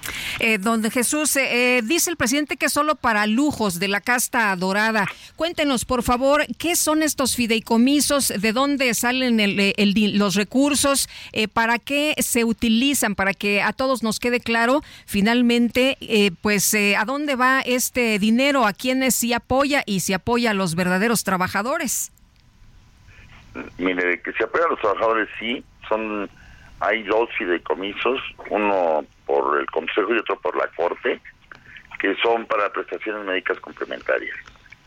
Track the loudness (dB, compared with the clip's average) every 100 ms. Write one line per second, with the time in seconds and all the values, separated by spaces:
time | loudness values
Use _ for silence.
0 | -10 -8 -8 -4 0 0 0 0 0 0
1 | 0 0 0 0 0 2 2 2 2 0
2 | 0 -2 0 0 -2 -2 -2 0 0 0
3 | 0 2 2 2 2 0 -2 0 -2 -2
4 | 0 0 0 0 0 0 0 0 2 0
5 | -2 -4 -14 -6 -4 0 0 0 0 -2
6 | 0 2 4 2 0 -4 -2 0 2 2
7 | 0 0 -2 0 0 0 2 4 4 4
8 | 2 0 0 0 0 0 0 2 0 0
9 | 0 0 2 2 2 2 0 2 2 2
10 | 2 2 2 0 0 2 2 2 2 2
11 | -2 -8 -10 -4 -2 0 0 0 -2 -2
12 | 0 -2 -2 0 0 0 2 2 2 2
13 | 0 0 -2 -2 0 0 0 0 0 0
14 | -2 -2 -2 -2 0 0 2 2 -2 -12
15 | -6 0 2 4 4 4 2 2 2 0
16 | 0 2 2 0 0 0 2 2 2 2
17 | 0 -2 -2 2 2 2 0 -2 -2 0
18 | 0 2 2 4 4 2 2 0 -2 0
19 | 0 0 0 -2 0 0 2 0 0 -2
20 | -2 -2 0 0 2 0 0 0 0 2
21 | 2 0 0 -2 0 -2 -2 -2 -2 -4
22 | -8 _ _ _ _ _ -20 -20 -20 -20
23 | -20 -20 -20 -20 -18 -16 -14 -6 -2 0
24 | 0 -2 -4 -4 -2 0 0 0 0 2
25 | 2 2 -2 -6 -6 -6 -10 -16 -4 -2
26 | -2 -6 -8 -10 -20 -20 -20 -6 -2 -2
27 | 0 0 0 -2 -2 -2 -2 -4 -6 -4
28 | -2 -2 -6 -12 -4 0 2 2 2 0
29 | -2 _ -2 0 2 0 0 -4 -2 0
30 | 0 0 -2 -4 -4 -2 -4 -2 -2 -2
31 | -4 -6 -8 -20 -20 -20 -20 -20 -16 -4
32 | -2 0 2 2 0 -2 0 -2 -6 -8
33 | -6 -6 -4 -4 -2 -6 -8 -10 -8 -6
34 | -2 -2 -4 -10 -14 -20 -20 -14